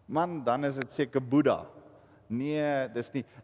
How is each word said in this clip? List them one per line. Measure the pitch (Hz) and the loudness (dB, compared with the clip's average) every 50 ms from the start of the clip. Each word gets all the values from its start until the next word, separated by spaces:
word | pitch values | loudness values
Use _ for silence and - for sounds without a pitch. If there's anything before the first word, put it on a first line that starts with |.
| _ - | _ -6
Man, | - 151 170 175 175 160 131 120 | -2 -2 -2 -2 -4 -4 0 0
dan | 117 131 143 | 0 2 0
is | 143 135 135 | -2 -2 -4
dit | 131 - - | -8 -8 -2
seker | - 147 127 - 135 | -2 -2 0 0 -2
Boeddha. | 127 123 123 147 147 135 107 82 - - - - - - - - - _ - - _ _ | -2 4 4 6 6 6 4 2 -2 -12 -18 -20 -20 -20 -20 -20 -20 _ -20 -20 _ _
Nee, | 110 120 131 147 151 151 151 147 143 139 131 123 | -4 -4 -2 -2 -2 0 0 0 0 0 -2 -2
dis | 110 120 120 - | -4 -6 -6 -4
nie. | - 139 117 - - - | -6 -6 -8 -8 -14 -20